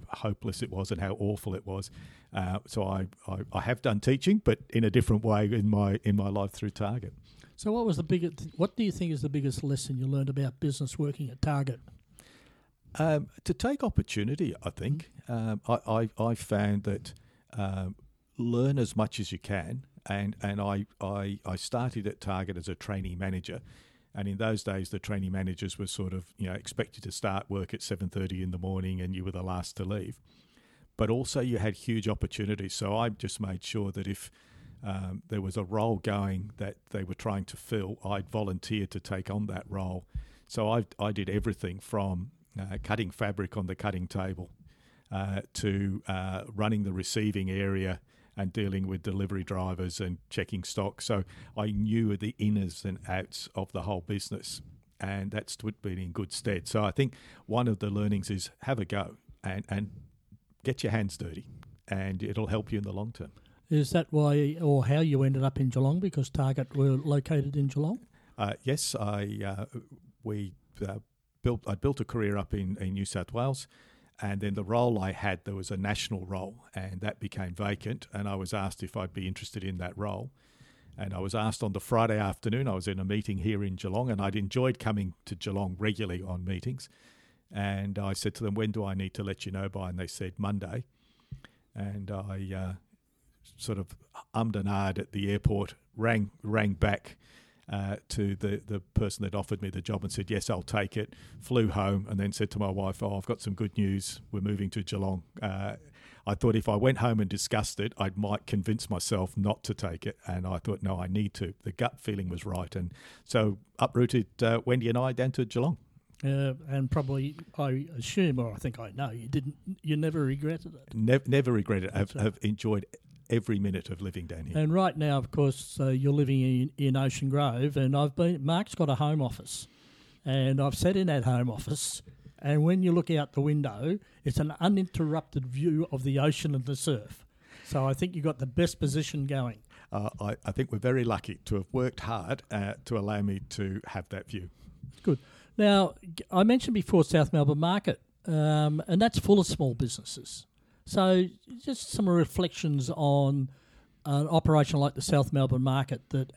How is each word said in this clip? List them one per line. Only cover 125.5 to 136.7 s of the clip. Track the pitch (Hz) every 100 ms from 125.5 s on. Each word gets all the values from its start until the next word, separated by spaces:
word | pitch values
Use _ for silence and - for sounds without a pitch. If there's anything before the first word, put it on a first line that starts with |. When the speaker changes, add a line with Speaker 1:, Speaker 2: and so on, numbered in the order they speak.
| 131 - -
Speaker 2:
uh, | 135
you're | 131 139
living | 143 139 135
in, | 131 127 131 -
in | 139 131
Ocean | 135 - 135
Grove, | 139 143 120 143 143
and | 131 139
I've | 147
been, | 139 170 170
Mark's | 139 170 214 -
got | 156
a |
home | 135 147 156
office, | 127 - - - - _ - - - -
and | - 135 131 135
I've | 139 -
sat | 175
in | 196 185
that | 147
home | 120 123 123
office, | 113 - 147 - - - - - -
and | 143 151
when | 156 185
you | 185
look | 170 165
out | 160 143
the | -
window, | 143 151 139 104 143 202 - _
it's | - -
an | 151 -
uninterrupted | 175 196 185 - 156 156 - 143
view | 127 131 165 156 165
of | 135
the | 131 139
ocean | 147 147 160
and | 139
the | 123